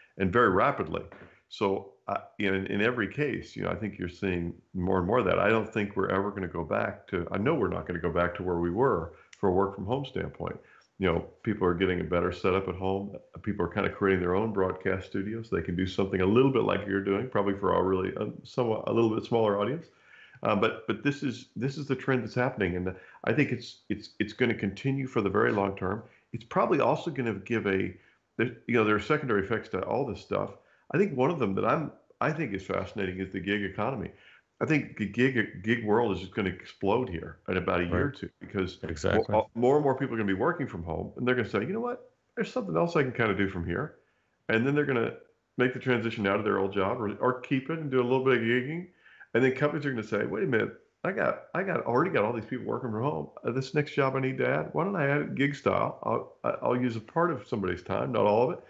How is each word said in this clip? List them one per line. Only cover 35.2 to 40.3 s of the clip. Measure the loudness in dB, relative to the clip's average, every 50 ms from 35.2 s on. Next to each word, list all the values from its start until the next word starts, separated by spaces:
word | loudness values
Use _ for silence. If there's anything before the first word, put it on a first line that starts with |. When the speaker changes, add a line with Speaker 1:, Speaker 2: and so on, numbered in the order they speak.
| 2 2 2 2 -2 -2 -4 -6 -2
Speaker 1:
gig | 0 0 0 2
world | 2 2 4 4 2 0
is | -2
just | -6 -6 -4
gonna | -2 -2 -2
explode | -2 -6 -10 -18 -10 -4 0 2 2 2 0 -2
here | -6 -8 -8 -10 -14 -12 _ -4
in | -2 -2
about | 0 0 0 0
a | 0
year | 2 2 0
or | 0 0
Speaker 2:
Right. | -2
Speaker 1:
two, | -6 -12 -14 -14 _
because | -14 -8 -4 -4 -4 -4 -4 -8 -8
Speaker 2:
Exactly. | -8 -6 -2 0 2 2 2 2 2 2
Speaker 1:
more, | 0 0 0 0
more | 2 4 6 6
and | 6 4
more | 2 2 0
people | -2 -2 -2
are | -2
gonna | 0
be | 0